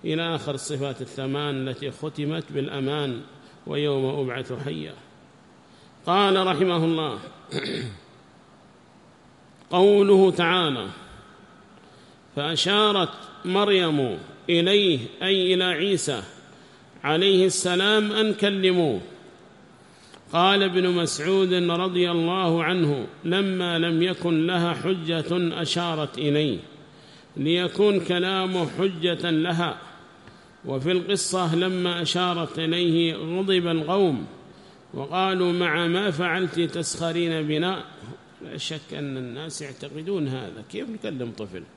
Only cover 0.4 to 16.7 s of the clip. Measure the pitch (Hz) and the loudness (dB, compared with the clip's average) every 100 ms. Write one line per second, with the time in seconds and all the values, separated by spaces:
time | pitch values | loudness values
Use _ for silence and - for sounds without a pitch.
0.4 | - 131 - 143 139 127 131 - 135 139 | -4 -6 -6 -6 -6 -6 -10 -8 -4 -2
1.4 | 147 135 131 127 139 - 156 147 147 160 | -2 -4 -6 -6 -8 -8 -10 -6 -4 -4
2.4 | - 147 135 139 135 151 143 120 - - | -6 -6 -4 -4 -2 -2 -4 -6 -12 -20
3.4 | - - - 147 147 139 131 143 131 123 | -20 -18 -8 -4 -2 0 -2 -2 -4 -6
4.4 | 123 127 139 160 151 - - - - - | -8 -8 -8 -8 -10 -14 -20 -20 -20 -20
5.4 | - - - - - - - 185 202 190 | -20 -20 -20 -20 -20 -12 0 2 4 4
6.4 | 185 156 185 170 160 160 156 104 - - | 2 2 2 4 2 2 -2 -6 -10 -20
7.4 | - - - - 123 98 - - - - | -10 -8 -6 -6 -8 -12 -20 -20 -20 -20
8.4 | - - - - - - - - - - | -20 -20 -20 -20 -20 -20 -20 -20 -20 -20
9.4 | - - - 180 196 202 196 196 190 170 | -20 -20 -2 4 6 6 8 8 6 4
10.4 | 170 185 165 127 98 - - - - - | 2 2 2 -2 -6 -10 -18 -20 -20 -20
11.4 | - - - - - - - - - - | -20 -20 -20 -20 -20 -20 -20 -20 -12 -6
12.4 | 147 160 175 202 214 202 170 - - - | -4 -2 2 4 4 4 0 -4 -18 -10
13.4 | 180 185 208 190 170 147 127 85 - - | -2 2 4 4 4 2 0 -2 -10 -14
14.4 | - 170 175 208 196 143 113 - 185 190 | 0 2 6 4 4 2 -2 -6 0 2
15.4 | 180 185 180 156 196 180 151 123 95 - | 2 2 2 0 0 0 0 -4 -8 -18
16.4 | - - - | -20 -20 -20